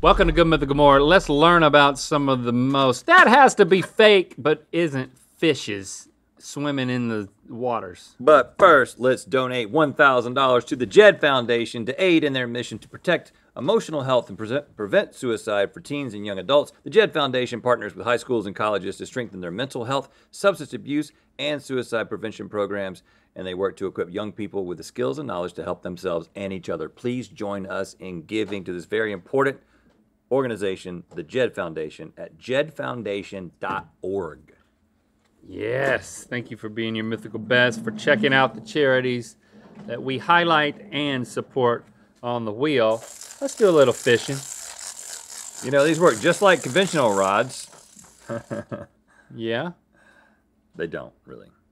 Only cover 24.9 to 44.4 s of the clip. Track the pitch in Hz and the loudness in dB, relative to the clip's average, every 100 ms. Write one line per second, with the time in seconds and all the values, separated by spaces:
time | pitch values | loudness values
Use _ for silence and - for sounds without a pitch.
24.9 | - 123 135 139 92 90 - 85 87 - | -6 -6 -6 -8 -8 -8 -8 -10 -8 -10
25.9 | 87 92 85 85 - 98 95 82 98 95 | -8 -6 -6 -8 -12 -10 -10 -10 -10 -10
26.9 | _ 120 123 104 - 104 101 92 95 98 | _ -8 -8 -10 -10 -10 -8 -8 -8 -10
27.9 | - 92 87 80 107 104 101 90 90 80 | -12 -14 -14 -8 -6 -4 -8 -10 -12 -6
28.9 | 107 110 98 - 135 135 131 _ _ _ | -4 -4 -8 -6 -2 -2 -4 _ _ _
29.9 | _ _ _ _ 131 131 107 98 92 92 | _ _ _ _ -2 -2 -4 -6 -6 -10
30.9 | 87 - - 80 110 120 - 87 80 78 | -14 -14 -14 -8 -4 -4 -4 -8 -8 -10
31.9 | - 82 - - 80 107 127 156 156 131 | -12 -20 -18 -20 _ -6 -4 -4 -6 -10
32.9 | 123 107 101 92 98 87 _ 98 95 90 | -8 -6 -8 -8 -14 -16 _ -8 -8 -10
33.9 | _ 92 98 82 71 _ _ _ _ _ | _ -8 -6 -8 -12 _ _ _ _ _
34.9 | _ _ _ _ _ - 92 107 127 135 | _ _ _ _ _ -18 -10 -6 -4 -2
35.9 | 117 - - - 123 120 113 110 107 113 | -4 -6 -20 -12 -10 -10 -14 -12 -6 -6
36.9 | 113 110 113 110 113 110 123 123 117 - | -4 -6 -8 -8 -12 0 4 4 2 -8
37.9 | 107 - 135 139 135 131 - - 156 139 | -4 0 2 4 4 2 0 -8 0 2
38.9 | 127 127 123 117 - _ _ - - - | 2 0 -4 -8 -18 _ _ -20 -20 -14
39.9 | 120 127 131 - 170 170 160 147 - - | -10 -6 -8 2 2 4 2 2 -4 -10
40.9 | 143 147 135 120 - 113 - 120 117 - | -6 -4 -4 -6 -10 -8 0 0 0 -6
41.9 | _ _ _ 120 120 113 107 147 139 110 | _ _ _ -8 -6 -6 -4 -2 2 2
42.9 | 113 - - - - 277 - 214 160 131 | 0 -6 -20 -20 -10 -10 0 4 6 4
43.9 | 113 - 120 - 139 | 4 2 0 0 -10